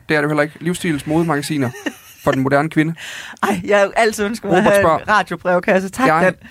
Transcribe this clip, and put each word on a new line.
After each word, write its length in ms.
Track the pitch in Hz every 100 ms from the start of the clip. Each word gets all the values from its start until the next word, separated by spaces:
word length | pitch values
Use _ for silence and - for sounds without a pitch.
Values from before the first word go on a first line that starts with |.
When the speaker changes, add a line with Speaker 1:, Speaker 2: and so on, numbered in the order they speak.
| -
Speaker 1:
Det 60 | 156
er 40 |
det 20 |
jo 60 | 147
heller 140 | 151
ikke. 120 | 151 -
Livsstilens 480 | 165 180 180 147 151
modemagasiner 640 | 156 170 143 - 151 127 - - -
Speaker 2:
<laughs> 260 | - -
Speaker 1:
for 80 | -
den 100 | 135
moderne 280 | 131 143 156
kvinde. 260 | 160 156 165 - - - -
Speaker 2:
Ej, 180 | 196 196
jeg 160 | 175 202
har 120 | 196 -
altid 300 | 233 226 208
ønsket 240 | 233 196
mig 60 | 175
at 40 | 208
Speaker 1:
Robert 80 |
Speaker 2:
have 100 | 202
Speaker 1:
spørger, 160 | 180 147
Speaker 2:
en 80 | -
radiobrevkasse. 800 | 208 180 170 180 180 196 190 190
Tak, 180 | 214 254
Speaker 1:
jeg, 140 | 156
Speaker 2:
Dan. 120 | 185 - -